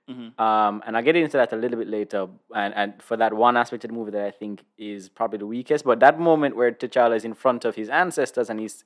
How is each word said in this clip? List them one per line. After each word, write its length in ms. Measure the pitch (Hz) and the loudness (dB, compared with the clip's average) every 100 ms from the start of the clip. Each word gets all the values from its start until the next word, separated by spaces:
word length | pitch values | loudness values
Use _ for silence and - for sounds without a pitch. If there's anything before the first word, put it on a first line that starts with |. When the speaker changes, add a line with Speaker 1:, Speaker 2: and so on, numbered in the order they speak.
| - | -18
Speaker 1:
Mm-hmm. 280 | 127 113 - | -16 -12 -4
Speaker 2:
Um, 400 | 110 110 104 104 | 0 2 0 -2
and 120 | 110 113 | -6 -2
I'll 80 | |
get 100 | 131 170 | 2 2
into 200 | 151 139 | 2 0
that 160 | 113 | 0
a 40 | 113 | -2
little 220 | 120 117 | -4 -4
bit 80 | 101 | -4
later. 380 | 107 104 101 92 95 _ | -6 -4 -6 -6 -12 _
And, 200 | 113 101 | -6 -4
and 260 | 104 101 98 | -4 -6 -8
for 160 | - 113 | -8 -2
that 160 | 113 | 0
one 240 | 107 120 120 | 4 4 4
aspect 280 | 120 120 | 0 -4
of 60 | 110 | -10
the 40 | 117 | -10
movie 140 | 104 | -8
that 160 | 104 101 | -6 -6
I 40 | |
think 300 | - 107 98 _ - | -8 -12 -12 _ -16
is 320 | 104 101 95 | -12 -12 -14
probably 300 | - 113 104 | -6 -4 -4
the 80 | 101 | -8
weakest, 380 | 120 127 147 | -8 -2 0
but 160 | 127 113 | 2 6
that 180 | 135 160 | 6 6
moment 380 | 170 156 139 113 | 4 4 2 2
where 140 | 123 | 0
T'Challa 420 | 117 123 131 117 113 | 0 -2 2 2 2
is 80 | |
in 80 | 113 | -4
front 320 | 107 131 120 | -2 0 0
of 120 | 117 110 | -2 -4
his 120 | 107 | -2
ancestors 600 | 151 180 160 135 131 113 | 0 0 -2 -2 -2 -4
and 80 | 107 | -6
he's, 240 | 107 - | -8 -12